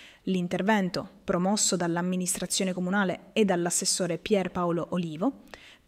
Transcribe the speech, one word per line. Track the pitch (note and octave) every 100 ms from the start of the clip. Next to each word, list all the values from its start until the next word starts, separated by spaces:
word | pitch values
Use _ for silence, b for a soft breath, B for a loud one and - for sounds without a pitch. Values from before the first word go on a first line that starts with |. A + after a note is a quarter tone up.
| B B -
L'intervento, | F#3 F3 F3+ F#3 G#3+ F#3 - - - -
promosso | F#3 F#3 G#3 - F#3
dall'amministrazione | F3 E3+ F3+ F#3 F3+ - F3+ - F#3+
comunale | F3+ F3+ G3+ F#3+ E3 -
e | -
dall'assessore | G#3 F3+ F3 - F#3 - F3 E3
Pier | - G#3 F3+
Paolo | F3+ F3 E3+ D#3
Olivo, | F3+ E3+ D3+ G#3+ C#4 B B B B